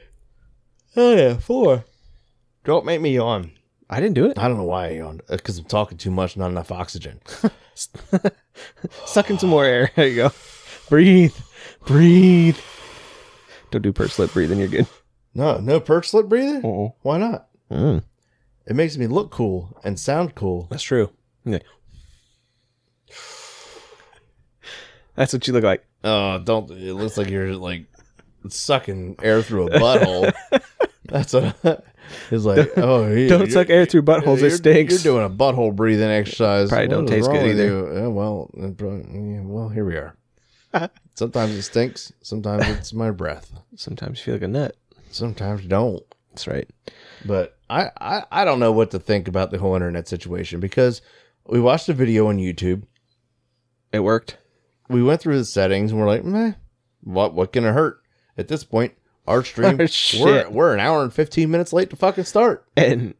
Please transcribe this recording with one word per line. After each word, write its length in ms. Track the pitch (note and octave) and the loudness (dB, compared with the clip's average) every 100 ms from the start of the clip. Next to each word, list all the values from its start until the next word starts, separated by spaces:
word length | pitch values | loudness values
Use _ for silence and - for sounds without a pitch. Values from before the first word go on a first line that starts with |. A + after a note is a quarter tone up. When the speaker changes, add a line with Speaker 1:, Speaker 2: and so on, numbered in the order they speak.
| _ _ _ _ _ _ _ _ _ | _ _ _ _ _ _ _ _ _
Speaker 1:
Oh, 200 | A#3+ A#3+ G#3+ | 2 4 6
yeah, 220 | B2+ A#2+ | 4 2
four. 480 | - B3+ F#3 B2 - _ _ - _ _ _ _ | -4 0 2 2 -2 _ _ -20 _ _ _ _
Don't 200 | - D#3+ | -2 -2
make 160 | - E3 | 0 -2
me 140 | D#3 | 0
yawn. 380 | B2+ A#2 G#2 E2 _ _ _ - | 0 0 -2 -6 _ _ _ -10
Speaker 2:
I 100 | A2+ | -4
didn't 140 | G#3 | 0
do 120 | C#3+ G#3+ | 2 0
it. 120 | C#4 | 0
Speaker 1:
I 80 | A#2+ | -2
don't 100 | A2+ | -2
know 60 | |
why 240 | F2 F#2 E2+ | -4 -4 -6
I 20 | |
yawned. 320 | D#2+ D#2+ E2 - | -8 -12 -14 -10
Uh, 80 | F2+ | -10
'cause 160 | - F2 | -8 -12
I'm 60 | |
talking 320 | D#2+ G#2 G#2 F2 | -6 -4 -4 -6
too 140 | F#2+ | -6
much, 260 | F#2 F#2 G2 | -4 -4 -6
not 140 | F#2 | -6
enough 200 | F2+ E2 | -6 -8
oxygen. 500 | F2+ F2 E2+ D2 - - - | -10 -12 -12 -16 -18 -20 -4
<laughs> 80 | A3+ - _ - - - - F#3+ | -4 -4 _ -18 -18 -18 -6 -2
Speaker 2:
<laughs> 840 | G3 - _ - - _ - - - | -2 -8 _ -20 -20 _ -18 -16 -2
Sucking 320 | G#3 G3+ G3 | 0 0 0
some 100 | F#3 | 2
more 160 | D3+ | 4
air. 260 | C#3 B2 C3 - | 4 2 2 2
There 100 | C#3 | 2
you 100 | A#2+ | 2
go. 140 | C3+ - - - - - - | 0 -2 -18 -20 -20 -12 2
Breathe. 440 | D3 F#3 F#3 E3 - - - - - - | 6 8 8 6 2 -18 -20 -20 -10 2
Breathe. 720 | C#3+ E3+ F3+ F#3 F3 E3 D3 - - - - - - - _ _ - - | 6 8 8 8 8 4 2 -6 -20 -20 -20 -20 -20 -20 _ _ -20 -8
Don't 100 | A2+ | -4
do 100 | G2+ | -4
pursed 260 | F#2+ G2 - | -2 -4 -2
lip 160 | F2 | -2
breathing. 240 | F2+ D#2+ G2 | 0 0 0
You're 100 | G2 | -2
good. 180 | - A#2+ _ _ _ _ | -2 -2 _ _ _ _
Speaker 1:
No, 240 | A2+ D3 - | -4 -2 -2
no 220 | A2+ D#3 | 0 0
pursed 320 | - E3+ - | 2 0 2
lip 140 | G#3+ G3 | 2 4
breathing? 340 | A#3 C#4 C#4+ | 2 0 -2
Speaker 2:
Uh-uh. 280 | A3+ G2 G#2+ - | -4 -4 -6 -6
Speaker 1:
Why 140 | C#3 D#3+ | -4 -2
not? 300 | A3+ G3 _ _ - | -2 -6 _ _ -8
Speaker 2:
Mm. 320 | C#2+ C#3 E2+ - _ _ _ _ _ - | -2 0 0 -4 _ _ _ _ _ -6
Speaker 1:
It 80 | |
makes 220 | C3+ D#3+ D3 | -2 -2 -2
me 100 | A#2 | -2
look 240 | C#3 - | -2 -4
cool 480 | - A2 F#2 F2+ - | -4 -4 -4 -8 -12
and 140 | G2+ F#2+ | -10 -8
sound 360 | - D#3 F3 | -4 -2 -4
cool. 320 | - G2 F2+ F2 | -6 -6 -6 -8
Speaker 2:
That's 120 | C#3 | -10
true. 280 | - B2+ G2+ _ _ _ | -2 -2 -2 _ _ _
Yeah. 160 | B2 F#2+ - _ _ - - _ _ _ _ _ _ _ _ _ _ - - - - - - - - - _ _ _ _ _ _ - - - _ _ | -8 -8 -8 _ _ -20 -20 _ _ _ _ _ _ _ _ _ _ -20 -20 -20 -20 -20 -20 -20 -20 -20 _ _ _ _ _ _ -20 -20 -20 _ _
That's 180 | - C3 | -4 -2
what 140 | B2+ C3 | -2 0
you 60 | |
look 120 | B2 | 2
like. 200 | G#2+ F#2 _ _ | 2 0 _ _
Speaker 1:
Oh, 340 | G#2+ G#2 G2 F#2+ | -2 0 -2 -4
don't. 320 | F2+ A2+ G2 | -2 -4 -4
It 240 | F#2 F#2 | -12 -10
looks 220 | F#2+ G#2+ G#2+ | -8 -6 -6
like 120 | G2 | -4
you're, 260 | G2 F#2+ F#2+ | -4 -4 -6
like, 280 | F2+ F2 D#2 _ _ _ _ _ F#2+ | -8 -10 -14 _ _ _ _ _ -14
sucking 680 | - - C3+ - F#2+ F2+ - | -8 -2 -2 -4 -10 -12 -4
air 200 | A2 A2+ | 2 2
through 260 | A2 G2+ E2+ | 0 -2 2
a 20 | D#2+ | 4
butthole. 540 | A#2+ C3 - F2+ F#2+ - - | 4 4 2 2 0 -2 -2
Speaker 2:
<laughs> 540 | - - - B4+ _ | -2 -2 -4 -4 _
Speaker 1:
That's 280 | - C#3 - | -6 -4 0
what 240 | - D3+ - | 0 0 0
<laughs> 220 | E3+ D#3 - _ - - - | -2 -2 -6 _ -20 -16 -4
it's 140 | A2+ | -2
like. 300 | G#2 G2 C#3+ | 2 4 2
Speaker 2:
Don't, 40 | F#3 | 2
Speaker 1:
"Oh, 300 | C3 B2+ G#2+ | 2 2 2
you, 160 | A2 B2+ | 2 4
Speaker 2:
don't 120 | F3+ | 4
Speaker 1:
you're, 100 | F#3+ | 4
Speaker 2:
suck 180 | C#3 E3+ | 2 4
air 160 | E3+ | 4
through 180 | F3 E3 | 6 4
buttholes. 360 | D3 D#3 C#3+ C3 | 4 2 4 4
It 40 | |
Speaker 1:
you're, 80 | D3 | 4
Speaker 2:
stinks. 420 | F3 D#3 D#3+ D#3 F3+ | 4 4 6 4 2
Speaker 1:
you're 100 | D#3+ | 2
doing 120 | B2 G2+ | 2 0
a 40 | |
butthole 440 | G2 C3+ B2+ A2 | 0 0 2 0
breathing 340 | G2+ A2+ G#2+ G#2+ | 0 2 2 2
exercise. 600 | G#2+ G#2 - G#2+ G2+ G2+ | 0 -2 0 0 2 2
Speaker 2:
Probably 180 | A2 - | 0 0
Speaker 1:
What 80 | |
Speaker 2:
don't 100 | G#2 | 0
Speaker 1:
is 60 | - | 0
Speaker 2:
taste 180 | A2 B2 | 0 2
Speaker 1:
wrong 80 | D3 | 2
Speaker 2:
good 80 | A#2+ | 2
Speaker 1:
with 120 | G#2 | 2
Speaker 2:
either. 60 | G2+ | 0
Speaker 1:
you?" 260 | F#2+ E2+ | 0 -4
Yeah, 120 | F2 A#2 | -4 -4
well, 440 | G2+ G#2+ G2+ - | -4 -4 -6 -10
it 220 | - F#2+ F2+ | -12 -12 -10
probably, 540 | G2+ G2 - G2 G#2 | -10 -10 -12 -12 -10
yeah, 60 | G#2 | -10
well, 260 | G2 G#2+ A2 | -10 -8 -8
here 160 | G#2+ | -6
we 120 | G2 D#2+ | -4 -6
are. 200 | C#2+ - _ _ _ _ _ | -8 -16 _ _ _ _ _
Speaker 2:
<laughs> 180 | F#3+ - _ _ | -8 -8 _ _
Speaker 1:
Sometimes 380 | - A#2+ B2 A2 | -8 -6 -4 -4
it 80 | G#2 | -6
stinks. 500 | - A2+ B2+ - - _ | -4 -2 -4 -6 -20 _
Sometimes 440 | - A2 G#2 G#2 G#2+ | -14 -10 -6 -2 -2
it's 240 | G#2 - | -4 -8
my 180 | A2+ A2+ | -6 -6
breath. 420 | F#2 D#2+ D2 - - _ A#3 | -6 -8 -10 -16 -20 _ -18
Speaker 2:
Sometimes 420 | - - - B2 | -14 -12 -12 -12
you 40 | |
feel 100 | - A2+ | -8 -6
like 60 | |
a 60 | F#2 | -6
nut. 280 | C3 C#3+ - _ _ - | -6 -6 -10 _ _ -16
Speaker 1:
Sometimes 520 | - A#2 G#2+ G2+ G#2 | -10 -10 -8 -8 -8
you 40 | F#2 | -2
don't. 340 | F#2+ A#2+ F#2 - _ _ | -2 -2 -4 -12 _ _
Speaker 2:
That's 160 | - - | -16 -10
right. 240 | C#2 - _ - - - - | -8 -10 _ -20 -20 -20 -14
Speaker 1:
But 340 | G2+ F#2+ E2+ _ - | -6 -4 -4 _ -8
I, 220 | C#3 F#3+ - | -6 -6 -8
I, 220 | - G3+ - | -8 -8 -4
I 140 | F#3 | -2
don't 160 | F#3+ C3 | 0 2
know 100 | A#2 | 2
what 200 | A2 A2 | 2 0
to 80 | F#2 | -2
think 260 | - G2+ F2+ | -2 -2 -2
about 240 | F#2 F#2 | -4 -4
the 80 | F#2+ | -4
whole 160 | F#2+ | -2
internet 320 | F#2 F2 E2+ E2 | -2 -2 -6 -8
situation 540 | F2 F2+ F2 F2 F2 | -10 -8 -10 -8 -8
because 420 | F#2+ - B2 A#2 _ _ _ _ - | -4 0 0 0 _ _ _ _ -2
we 100 | A#2+ | 2
watched 280 | A#2+ D#3+ - | 2 2 0
a 40 | |
video 360 | C#3 A#2+ A2+ G#2+ | 0 2 2 2
on 100 | G2 | 0
YouTube. 440 | F2+ E2+ F2+ F#2+ G#2+ _ _ _ _ _ _ _ _ _ _ | -4 -4 -4 -4 -8 _ _ _ _ _ _ _ _ _ _
Speaker 2:
It 80 | G#2+ | -2
worked. 380 | G2 A2+ - - _ _ _ _ - | 0 -2 -4 -20 _ _ _ _ -2
Speaker 1:
We 140 | B2 | 2
went 180 | B2 D#3+ | 2 2
through 180 | D#3+ C#3 | 0 -2
the 60 | |
settings 460 | A2+ G2+ F#2+ G2 G#2+ | -2 0 0 0 -2
and 80 | A2 | 0
we're 60 | G#2 | 0
like, 180 | G#2+ | 0
"Meh, 280 | - G#3 A3+ G3 - _ _ _ | -2 -2 -2 -6 -16 _ _ _
what, 320 | - F#2 G2+ | -6 -2 -2
what 180 | E2 F#2+ | -2 -2
can 120 | B2 | 0
it 80 | A2+ | 0
hurt?" 280 | B2+ D#3 - _ _ _ - | 2 0 -4 _ _ _ -10
At 100 | - | -8
this 160 | D3+ | -8
point, 300 | - A2+ A#2+ _ _ _ - | -4 -2 -2 _ _ _ -2
our 180 | A#2+ | -2
stream, 300 | B2 - F#3+ | -2 0 2
Speaker 2:
<laughs> 0 | |
Oh, 20 | C#3 | 2
Speaker 1:
we're, 80 | E3 | 0
Speaker 2:
shit. 640 | - - G#2+ C3 C#3 - | 0 -2 2 4 4 0
Speaker 1:
we're 200 | G#2+ E3+ | 0 2
an 60 | G2+ | 2
hour 220 | B2+ D#3 | 0 0
and 100 | C3 | -2
fifteen 380 | - D3+ - D#3 | -2 -2 0 0
minutes 220 | E3+ F3 | 0 0
late 180 | E3+ F#3+ | -2 -2
to 60 | - | -2
fucking 280 | F#3+ F#3+ | -2 -2
start. 420 | F3+ G#3+ A#3 D#3 _ - | -2 2 2 0 _ 2
Speaker 2:
And, 380 | E3 A#2+ A2 | 2 2 -4